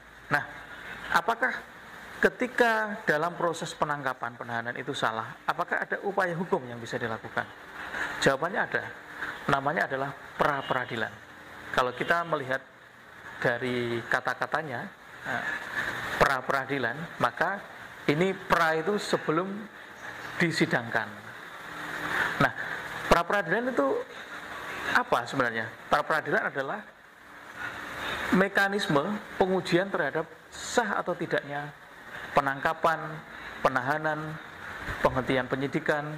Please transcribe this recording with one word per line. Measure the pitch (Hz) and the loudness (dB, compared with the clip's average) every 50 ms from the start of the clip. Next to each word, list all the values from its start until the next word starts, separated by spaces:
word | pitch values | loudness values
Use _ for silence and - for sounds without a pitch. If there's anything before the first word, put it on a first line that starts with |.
| - - - - - | -18 -20 -20 -18 -2
Nah, | - 147 147 - - - - - - - - - - - - - - - | 0 0 0 0 -2 -8 -14 -14 -14 -14 -14 -12 -12 -12 -10 -4 0 0
apakah | 170 - - 226 226 254 240 - - - - - - - - - - - - - | 2 2 2 2 2 2 0 0 -4 -8 -12 -16 -18 -18 -16 -16 -16 -14 -14 2
ketika | - 240 - - - 254 240 - - 240 233 220 220 214 208 202 208 - | 4 4 4 4 2 -2 0 4 6 6 6 6 4 2 -2 -4 -2 0
dalam | - 151 151 160 175 175 | 2 2 4 2 0 0
proses | 160 175 170 160 - 175 - - | 2 0 0 0 0 -4 -6 -2
penangkapan, | - 170 151 147 143 135 131 127 - 123 120 123 | -2 0 0 0 0 -2 -4 -4 -4 -6 -8 -8
penahanan | 120 127 117 120 117 113 120 127 | -8 -8 -4 -4 -2 -2 -2 -4
itu | 139 127 143 135 | -4 -4 -4 -2
salah, | - 135 117 110 110 113 120 - - - | 2 2 2 2 0 -4 -6 -10 -6 -4
apakah | - 151 151 175 - - - - | -2 -2 -2 -2 -2 -2 -2 -2
ada | - 196 - | -2 -4 -4
upaya | - 202 190 202 190 175 170 | -2 0 0 2 2 2 0
hukum | 160 180 170 202 165 127 | -2 0 0 0 -2 -2
yang | 120 120 120 | -6 -8 -10
bisa | 117 - - | -6 -6 -4
dilakukan? | 123 123 113 113 110 - - - 120 - - - - - - - - - - - - - - - - - | -2 -2 -2 -2 -4 -6 -4 -4 -4 -4 -4 -8 -16 -16 -14 -12 -10 -10 -8 -6 -4 -4 -4 -2 4 4
Jawabannya | 139 135 135 156 175 208 - 180 | 4 4 4 2 0 0 0 0
ada. | - - 117 107 - - - - - - - - - - - - | 0 0 -2 -2 -4 -8 -12 -14 -14 -10 -8 -8 -8 -8 -4 0
Namanya | - 143 139 135 143 156 202 190 | 2 2 4 4 2 2 2 2
adalah | - 135 131 139 139 - - - - - | 0 0 -2 -2 -4 -6 -8 -14 -8 0
pra-peradilan. | - 151 151 143 139 131 - 139 127 123 - 120 113 110 110 - - - - - - - - - - - - | 2 2 4 2 0 0 0 0 0 0 -2 -2 -2 -2 -2 -4 -10 -16 -18 -18 -18 -18 -16 -16 -14 -10 0
Kalau | - 139 127 123 123 | 2 4 4 4 2
kita | - 156 - 170 170 170 | 0 0 2 2 2 2
melihat | 165 156 151 131 127 131 131 - - - - - - - - - - - - - - - | 0 -2 -2 0 -2 -2 -4 -4 -10 -20 -20 -20 -20 -20 -20 -20 -20 -20 -18 -16 -14 -6
dari | - - 131 120 117 127 123 123 123 120 117 117 117 113 - | 0 2 2 2 2 0 0 0 0 0 0 -2 -2 0 0
kata-katanya, | 135 127 - 131 127 - 131 - - 147 160 147 123 123 175 196 - - - - - - - 147 | 0 0 2 0 -2 -2 -2 0 0 -2 -2 -4 -6 -6 -8 -10 -12 -16 -18 -18 -16 -12 -6 -4
eh, | 127 117 113 - - - - - - - - - - - - - - | -4 -2 -2 -4 -4 -4 -6 -6 -4 -4 -4 -2 -4 -4 -4 -2 2
pra-peradilan, | - 147 139 139 127 - - 147 135 131 127 139 139 123 117 123 151 170 - - - | 4 4 4 4 2 2 2 2 2 2 0 0 0 0 0 -2 -4 -8 -8 0 2
maka | 127 120 - - 160 180 196 202 - - - - - - - - - - | 2 2 4 2 2 2 2 -2 -6 -12 -14 -14 -14 -14 -14 -2 2 2
ini | 143 156 180 190 185 | 4 4 4 2 2
pra | 190 - - 185 170 165 160 160 | -2 0 2 4 4 6 4 4
itu | 160 156 185 208 | 2 2 2 0
sebelum | 202 - - - 160 - - 156 165 185 196 202 208 214 - - - - - - - - - - - - - - - | 0 2 2 0 2 2 2 2 2 2 0 -4 -8 -10 -12 -14 -16 -16 -16 -16 -14 -12 -12 -12 -10 -10 -8 0 2
disidangkan. | 175 165 147 165 165 - 170 131 117 117 117 113 107 104 104 104 - - - - - - - - - - - - - - - - - - - - - - - - | 2 2 4 4 2 4 2 0 0 0 0 0 0 -2 -6 -12 -14 -14 -14 -14 -14 -14 -14 -14 -12 -12 -10 -10 -8 -8 -6 -6 -4 -2 0 0 0 0 4 4
Nah, | 139 123 - - - - - - - - - - - - 165 | 4 4 2 -2 -6 -6 -6 -6 -6 -8 -8 -6 4 6 6
pra-peradilan | 170 170 - 208 202 190 165 175 226 247 262 240 | 6 6 6 4 2 4 4 2 2 2 2 2
itu | 277 277 269 - 480 494 - - - - - - - - - - - - - - - - - - | 2 2 4 2 0 -2 -6 -10 -14 -12 -12 -12 -12 -12 -10 -10 -10 -8 -8 -8 -6 -2 2 2
apa | 240 240 - - 123 120 - | 2 4 4 2 2 2 2
sebenarnya? | - 139 127 120 113 113 110 117 - - - | 2 2 2 4 2 0 -2 -4 -8 -12 0
Pra-peradilan | - - 147 147 - - 151 143 151 160 220 240 185 | 2 2 2 4 2 0 0 2 2 0 2 2 0
adalah | 139 143 135 143 180 214 208 - - - - - - - - - - - - - - - - - - - - - - - - - - - - - - | -2 -2 -4 -4 -6 -8 -10 -14 -20 -20 -20 -20 -20 -20 -20 -20 -20 -18 -18 -16 -12 -10 -10 -8 -8 -10 -10 -10 -8 -6 -6 -4 -4 -4 2 4 6
mekanisme | 185 196 196 - 208 196 196 202 208 202 - 160 143 147 196 208 208 - - - | 6 6 6 4 4 4 4 2 0 2 4 4 4 4 2 -2 -4 -6 -6 0
pengujian | - 196 185 190 185 - - - 170 196 196 196 | 2 4 4 4 2 4 4 4 4 4 2 0
terhadap | 180 156 139 131 156 160 - - - - - | 0 0 2 0 0 -2 -2 -8 -18 -20 -16
sah | - - - - - 240 233 202 208 | -14 -12 -10 0 2 2 4 4 2
atau | 180 175 185 175 | 0 0 -2 -2
tidaknya | - 170 - 165 - - 139 143 143 147 151 - - - - - - - - - - - - - | -2 -2 0 0 0 0 -2 -6 -6 -6 -8 -12 -16 -18 -20 -20 -18 -16 -14 -12 -12 -10 2 2
penangkapan, | - 139 139 135 139 - 165 156 - - 165 160 156 156 156 156 156 - - - - - - - - - | 4 4 4 2 2 2 0 2 4 4 4 4 2 -2 -6 -8 -10 -10 -12 -14 -12 -12 -12 -4 0 2
penahanan, | 143 131 131 120 135 147 156 156 156 151 151 156 156 156 160 - - - - - - - - - - - - | 2 4 2 2 2 0 2 2 0 0 0 -2 -6 -8 -10 -12 -14 -14 -12 -12 -12 -10 -8 -6 -6 0 2
penghentian | - 139 127 131 120 113 135 127 123 123 | 2 4 4 2 2 2 2 2 2 0
penyidikan, | - 131 139 135 - 160 - - 156 147 147 151 156 | 0 0 0 0 0 0 2 2 2 2 0 -4 -8